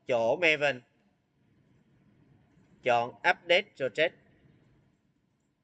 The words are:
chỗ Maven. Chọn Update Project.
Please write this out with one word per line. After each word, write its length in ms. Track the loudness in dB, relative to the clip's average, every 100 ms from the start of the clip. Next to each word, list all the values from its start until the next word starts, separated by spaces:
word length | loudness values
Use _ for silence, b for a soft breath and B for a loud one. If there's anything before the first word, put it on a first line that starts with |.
| -4
chỗ 300 | -2 0 2
Maven. 400 | 2 2 0 -4 -12 _ _ _ _ _ _ _ _ _ _ _ _ _ _ _ _ _ _ _
Chọn 260 | -2 0 -2
Update 560 | -6 -4 -2 0 -2 -2 -8
Project. 340 | -8 -2 -4 -4 _ _ _ _ _ _ _ _ _ _ _ _ _ _